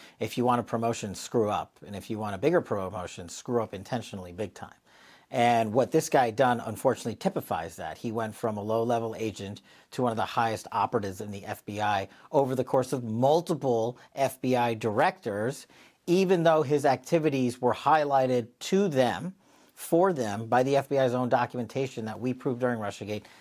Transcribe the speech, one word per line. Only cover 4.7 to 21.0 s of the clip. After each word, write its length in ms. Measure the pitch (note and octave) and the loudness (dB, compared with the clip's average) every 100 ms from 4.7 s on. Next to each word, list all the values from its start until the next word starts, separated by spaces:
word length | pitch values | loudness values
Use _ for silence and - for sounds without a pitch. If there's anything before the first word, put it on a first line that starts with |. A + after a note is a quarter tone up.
| - _ _ - - _ | -20 _ _ -20 -20 _
And 400 | C3 A#2 A#2 A2 | 2 4 4 2
what 180 | A2+ A2+ | 2 2
this 200 | D#3+ - | 2 4
guy 200 | C#3+ A#2+ | 4 4
done, 300 | G#2+ B2+ A#2 | 4 2 2
unfortunately, 540 | B2 C3 C#3 A2+ A#2+ | -4 -2 0 0 -4
typifies 600 | A2 F#3+ D#3 - F2+ E2 - | -4 -4 -4 -4 -4 -6 -10
that. 200 | D#2+ D#2 | -10 -8
He 160 | A#2+ | -6
went 220 | A2 A2 | -4 -6
from 240 | - A#2 G#2 | -4 -4 -4
a 40 | |
low-level 540 | G#2 A2+ A2+ A#2 A2+ G#2+ | -2 0 2 0 -2 -4
agent 440 | A2 G2 G2 G#2 - - _ | -6 -6 -10 -12 -18 -20 _
to 100 | - | -2
one 100 | B2 | 0
of 60 | A2 | 0
the 80 | F#2+ | -2
highest 420 | - A#2 G#2+ - | 0 0 -2 -4
operatives 500 | A2+ G2+ A#2 G2+ F#2 | -2 0 0 -2 -6
in 80 | G#2 | -10
the 160 | G2+ G#2+ | -10 -10
F 180 | G2+ | -10
B 160 | - G#2 | -8 -4
I 280 | G#2+ G2+ G2 - - | 0 0 -4 -12 -2
over 240 | D3+ C3+ | 0 2
the 100 | C3+ | 0
course 280 | - C3+ B2 | 0 0 0
of 100 | C3+ | -4
multiple 960 | A#2 A2+ C3 E3 E3+ D3 C3+ A2+ A2+ B2 - | -4 0 4 2 0 -2 0 0 0 -6 -10
F 240 | - C3 - | -2 -2 -2
B 140 | B2+ B2 | 0 2
I 180 | A#2+ | 2
directors, 920 | A2 A2+ G#2+ F3 F#3 A#2 G2+ A2+ D3 - - - _ - | 0 0 2 2 0 -4 -2 -4 -6 -14 -20 -20 _ 0
even 360 | F3+ F#3 F#3 | 2 4 4
though 200 | E3 D#3 | 6 4
his 220 | C3+ D3 | 4 2
activities 800 | C#3 B2+ - E3+ D3+ C3+ B2 - | 2 2 2 2 2 2 0 2
were 100 | B2 | 0
highlighted 760 | A2 C#3+ D#3 C#3+ C3+ C3 B2 A2+ - | 2 4 4 4 2 4 2 -2 -10
to 280 | - F#3+ G3+ | 0 2 4
them, 460 | C3 B2 F2+ E3+ - _ _ _ | 4 2 0 -6 -12 _ _ _
for 380 | - - E3+ F#3+ | -18 0 4 4
them, 360 | D#3 A2 G2+ A2+ | 2 -2 -4 2
by 140 | B2+ | 2
the 140 | C3 C#3 | 4 2
F 140 | C3 | 2
B 80 | |
I's 160 | C3+ | 2